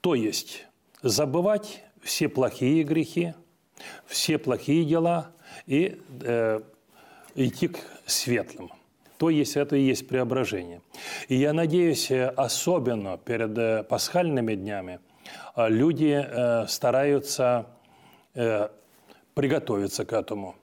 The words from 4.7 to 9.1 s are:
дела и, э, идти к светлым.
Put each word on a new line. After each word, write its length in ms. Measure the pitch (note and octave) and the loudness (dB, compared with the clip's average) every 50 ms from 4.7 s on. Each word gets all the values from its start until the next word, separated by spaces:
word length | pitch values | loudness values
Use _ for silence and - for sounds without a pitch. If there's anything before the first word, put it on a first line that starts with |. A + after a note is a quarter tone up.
| C#3+ E3 E3+ | 2 2 4
дела 420 | D3 D#3+ E3 E3 E3+ E3+ E3+ - - - _ _ - - - - | 4 2 2 2 2 2 0 -2 -8 -16 _ _ -20 -20 -20 -6
и, 340 | - C3+ C#3+ F3 G3 F3+ - - - C3+ B2 B2 | 0 0 2 2 0 -2 -8 -18 -20 -16 -10 -4
э, 380 | B2 A#2+ A#2 A2+ A2 A2 A2 A2 - - _ _ _ _ - - - - - - - - | -2 0 2 2 2 0 0 -4 -10 -20 _ _ _ _ -20 -20 -20 -20 -20 -20 -16 -2
идти 320 | - C3+ A#2+ - - - E3 | 0 0 0 0 0 -4 -4
к 100 | F3 - - - - - _ | -4 -6 -16 -16 -20 -20 _
светлым. 680 | - - - - - B2 A2+ F#2 - - - F2+ F2 - - _ _ _ _ _ _ | -4 -4 -4 0 0 0 -2 -2 -4 -10 -16 -16 -18 -18 -20 _ _ _ _ _ _